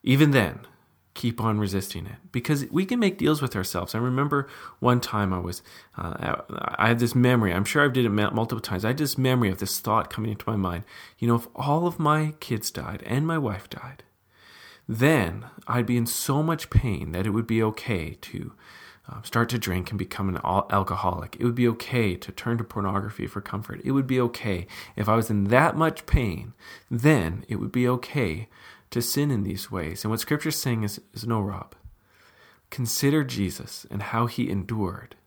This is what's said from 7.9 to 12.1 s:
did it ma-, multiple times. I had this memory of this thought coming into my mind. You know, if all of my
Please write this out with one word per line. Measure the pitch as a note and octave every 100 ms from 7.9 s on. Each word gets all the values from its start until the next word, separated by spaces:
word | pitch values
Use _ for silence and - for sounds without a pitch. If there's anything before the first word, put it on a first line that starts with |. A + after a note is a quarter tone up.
did | C3 A#2
it |
ma-, | G#2 G#2
multiple | A2 A2+ A2+
times. | - F#2
I | G#2+
had | C#3
this | C#3+ -
memory | B2+ B2+ G#2+
of | F2+
this | F#2+ -
thought | - G#2+ -
coming | - A2
into | G2+ -
my | G#2+
mind. | F#2 F2 - - - _
You | A#2+
know, |
if | A#2 -
all | - C#3 D3+ F3
of | E3
my | D3+